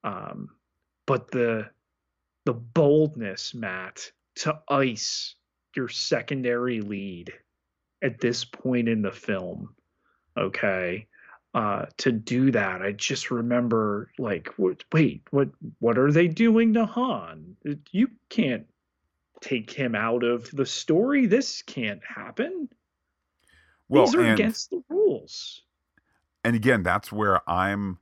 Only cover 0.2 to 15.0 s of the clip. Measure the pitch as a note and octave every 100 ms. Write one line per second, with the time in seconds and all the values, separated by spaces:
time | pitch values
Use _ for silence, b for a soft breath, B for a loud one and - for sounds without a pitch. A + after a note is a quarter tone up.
0.2 | G2+ - - _ _ _ _ _ - C3+
1.2 | - C3+ A#2+ A2+ G#2+ _ _ _ _ _
2.2 | _ _ - A#2 A#2 D#3+ D3 D3+ D#3 D3+
3.2 | G#2+ F#2+ - B2+ G#2+ F#2 F#2 - - _
4.2 | _ - - D#3 - C#3 C3+ G#2+ - -
5.2 | - - _ _ _ - B2 - - C#3
6.2 | - C#3 B2 A#2+ B2 A#2 G#2 G2+ G2 F2
7.2 | F2 - _ _ _ _ _ _ C3+ A2+
8.2 | A#2+ A#2+ - - C3 B2 A#2 A2+ G2+ -
9.2 | - G2 F2+ F#2 G#2 _ _ _ _ _
10.2 | _ - G2 G2 G#2+ F#2+ F2+ F#2 G#2+ b
11.2 | b b _ - G#2+ G2 - - - A#2
12.2 | A2 B2 C3+ A#2 G2 F#2 G2 G2+ - C3+
13.2 | - B2 A#2 B2 A#2+ A2+ G#2+ G#2 - -
14.2 | A#2+ F#2 - - F#2+ F#2 - D#3+